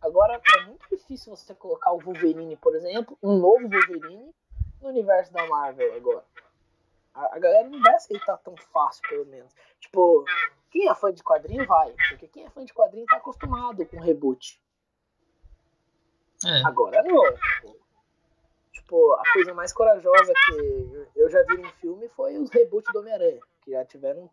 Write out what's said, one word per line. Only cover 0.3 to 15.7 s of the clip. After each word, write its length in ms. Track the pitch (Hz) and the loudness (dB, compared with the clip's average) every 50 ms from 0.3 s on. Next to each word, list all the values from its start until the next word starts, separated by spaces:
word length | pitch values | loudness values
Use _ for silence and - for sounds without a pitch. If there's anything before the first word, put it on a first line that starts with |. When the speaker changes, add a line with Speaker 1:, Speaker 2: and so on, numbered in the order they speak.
| 480 480 _ 571 622 587 | 0 -2 _ 2 2 2
Speaker 1:
é 60 | - | 2
muito 180 | 190 240 339 _ _ | -4 -20 _ _ _
difícil 440 | - 381 _ _ 269 254 - - 208 | -10 -10 _ _ -20 -18 -18 -20 -20
você 200 | - - _ 202 | -20 -20 _ -20
colocar 380 | _ _ 190 165 165 - 180 175 | _ _ -8 -8 -2 -2 -2 -2
o 80 | 175 | -2
Wolverine, 560 | 160 180 185 165 170 165 160 160 165 165 156 | -6 -12 -10 -2 -2 -2 -2 -2 -8 -14 -14
por 180 | - - 165 - | -2 0 0 0
exemplo, 400 | 160 170 175 190 220 233 - - _ - | 0 -6 -6 -6 -6 -8 -8 -14 _ -2
um 160 | 196 202 190 | 0 0 4
novo 300 | 175 180 214 254 247 226 | 6 6 6 6 4 0
Wolverine, 640 | 196 196 185 185 180 165 156 160 175 202 240 302 339 _ _ _ - - - - - - | 0 0 0 0 0 -12 -14 -16 -20 -20 -20 -20 _ _ _ _ -8 -8 -8 -8 -8 -16
no 80 | 277 269 | -12 -6
universo 440 | 262 254 214 196 196 185 185 - 170 | -4 -4 0 2 2 2 2 -2 _
da 140 | 175 170 | -8 -6
Marvel 480 | 165 156 147 143 139 131 135 127 120 110 | -4 -4 -4 -4 -6 -6 -4 -4 -4 -4
agora. 280 | 120 120 123 120 - - _ _ - _ _ _ _ _ _ _ _ _ _ _ _ _ _ _ | -4 -4 -4 -4 -4 -6 _ _ -20 _ _ _ _ _ _ _ _ _ _ _ _ _ _ _
A, 220 | 135 143 - - | -8 -8 -8 -8
a 20 | - | -2
galera 300 | 170 175 170 640 679 262 | 0 4 4 4 2 2
não 120 | - - | -6 2
vai 140 | - 679 762 | 2 4 4
aceitar 420 | 679 - _ 214 202 - - 190 - | 4 -2 _ -12 -10 -8 -8 -8 -8
tão 160 | _ - 180 | _ -20 -20
fácil, 460 | - - _ _ 165 147 - - - - - | -20 -20 _ _ -2 -2 -2 -4 -8 -14 -12
pelo 180 | 156 147 143 | -10 -10 -10
menos. 260 | 139 135 131 123 131 _ _ _ _ _ _ | -12 -14 -20 -20 _ _ _ _ _ _ _
Tipo, 440 | - - - 185 180 175 165 - - - - - - - _ _ _ _ | -20 -8 0 2 4 4 4 4 2 0 -6 -6 -6 -8 _ _ _ _
quem 180 | _ 330 403 370 | _ -2 -2 -2
é 60 | - | -2
fã 180 | - - 202 185 | 0 -2 -4 -4
de 100 | 170 - | -4 -2
quadrinho 420 | - 165 151 151 160 208 254 269 | -2 -2 -2 -2 -8 -8 -8 -4
vai, 260 | - 190 165 156 - - - - - | 0 2 2 2 0 -2 -4 -4 -4
porque 180 | - - - - | -4 -8 -18 -20
quem 160 | _ 302 330 | _ -20 -20
é 40 | 294 | -20
fã 140 | _ - 262 | _ -20 -20
de 80 | 240 _ | -20 _
quadrinho 340 | - - - 190 214 233 | -2 -2 -2 -2 -8 -2
tá 100 | 226 233 | -2 -2
acostumado 680 | 220 - - 247 - - 277 254 240 240 240 233 190 170 | -2 -2 -12 -16 -12 -8 -8 -8 -6 -8 -10 -8 -8 -10
com 140 | - - 170 | -10 -10 -8
reboot. 600 | 165 175 160 143 147 135 127 127 - - - _ _ _ _ _ _ _ _ _ _ _ _ _ _ _ _ _ _ - - _ _ _ | -2 -2 -2 -2 -2 -4 -4 -4 -10 -20 -20 _ _ _ _ _ _ _ _ _ _ _ _ _ _ _ _ _ _ -20 -20 _ _ _